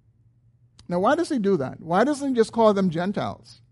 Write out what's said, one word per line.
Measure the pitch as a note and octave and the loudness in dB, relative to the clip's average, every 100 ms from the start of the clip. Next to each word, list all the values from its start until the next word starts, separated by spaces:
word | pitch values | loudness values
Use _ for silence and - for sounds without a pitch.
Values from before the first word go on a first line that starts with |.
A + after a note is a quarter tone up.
| _ _ _ _ _ _ _ _ - | _ _ _ _ _ _ _ _ -6
Now, | F3+ | 0
why | G#3 | 2
does | D#4+ E4+ | 2 0
he | C#4 | -2
do | G3 F#3 | 0 0
that? | B2+ - | -2 -8
Why | D#3+ F3+ | -2 0
doesn't | B3 C#4 C#4 | 2 0 0
he | |
just | A#3+ G#3+ | 0 0
call | A3+ A3 | 2 4
them | G3 F#3 | 4 0
Gentiles? | D#3 F3+ F#3+ A2 - - - _ | -2 -4 -4 -6 -8 -18 -20 _